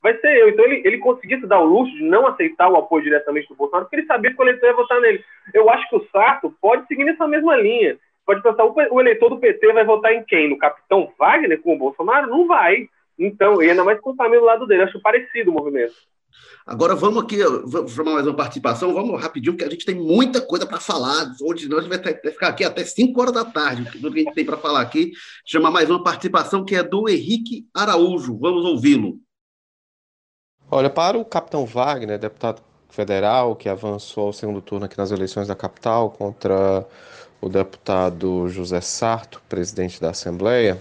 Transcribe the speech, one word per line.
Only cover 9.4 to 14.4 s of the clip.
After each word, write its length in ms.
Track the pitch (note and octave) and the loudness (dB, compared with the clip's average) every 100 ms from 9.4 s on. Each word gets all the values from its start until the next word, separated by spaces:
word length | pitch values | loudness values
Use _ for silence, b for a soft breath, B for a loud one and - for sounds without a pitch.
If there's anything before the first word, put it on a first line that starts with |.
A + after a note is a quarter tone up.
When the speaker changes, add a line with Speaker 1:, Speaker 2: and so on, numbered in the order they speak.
| A#3+ | 0
Speaker 1:
T 180 | G3+ G#3+ | 4 4
vai 120 | A3 | 4
votar 280 | A3 G#3+ A3 | 4 4 2
em 100 | A3+ | 0
quem? 240 | A3 E3+ D3+ | 0 0 2
No 100 | C#3+ | 2
Capitão 520 | D3+ - _ G3 E3 _ | -2 -2 _ 0 0 _
Wagner 420 | D#3 E3+ F3 D#3 | 2 2 2 -2
com 120 | E3+ | 0
o 40 | D#3+ | -2
Bolsonaro? 500 | C3 - F3+ C4+ C4+ | -2 -4 0 0 0
Não 180 | C4+ F4 | 0 2
vai. 400 | D4+ F3 G#3+ A3+ _ _ - | 4 2 0 -4 _ _ -6
Então, 440 | F#3+ G3+ G3+ G3+ | -6 0 2 4
e 80 | D#3+ | 4
ainda 120 | F3+ | 4
mais 160 | F3+ G#3+ | 2 0
com 100 | C4 | -4
o 60 | C4 | -4
Camilo 260 | A3 A#3+ | 2 4